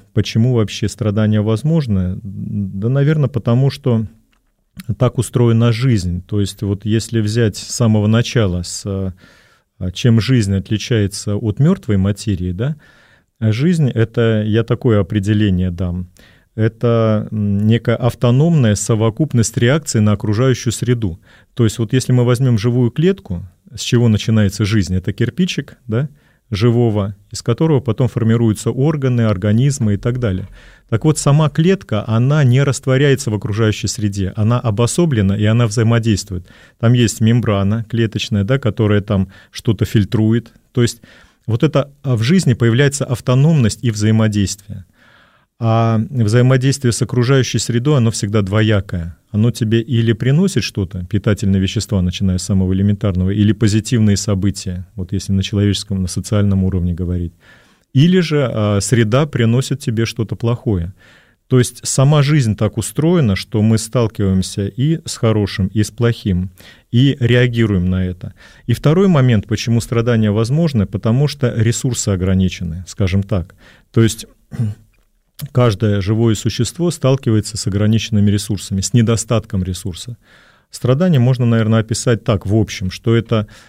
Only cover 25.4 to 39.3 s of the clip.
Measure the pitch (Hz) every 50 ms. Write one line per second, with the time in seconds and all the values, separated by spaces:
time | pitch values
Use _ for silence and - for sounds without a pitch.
25.4 | 185 175 - - - - - _ _ - 107 120 147 147 - _ _ _ _ _
26.4 | _ - 110 92 113 123 117 120 120 117 104 104 98 101 104 - _ _ - -
27.4 | - - 113 - 160 160 151 123 - 117 107 - 131 117 - 135 113 113 113 117
28.4 | 117 110 104 - - 117 - 131 131 160 156 147 135 131 123 120 113 107 104 92
29.4 | 92 104 104 117 131 143 135 - 117 104 101 98 - 120 123 127 120 104 92 92
30.4 | 98 - - - - - - _ _ - 117 107 - 156 143 - - 147 139 151
31.4 | 160 147 - - 160 185 196 196 - - 110 101 - - 110 113 120 135 147 156
32.4 | 143 123 120 135 143 143 127 - - 135 131 131 143 143 135 - - 117 107 104
33.4 | - - 101 107 113 107 104 - - 98 - - 104 104 98 101 95 90 - 110
34.4 | 107 110 120 127 - 117 101 110 120 117 - - 175 165 135 107 98 98 98 107
35.4 | 104 107 110 117 120 110 104 123 110 113 117 117 110 113 101 92 - - 95 92
36.4 | - - - - - - _ - 113 117 123 120 120 104 - - 113 110 117 120
37.4 | 104 107 104 98 98 98 107 117 110 - - 113 117 107 - 104 - - 107 101
38.4 | 101 101 135 135 - 110 98 - 110 104 104 104 98 - 104 95 95 -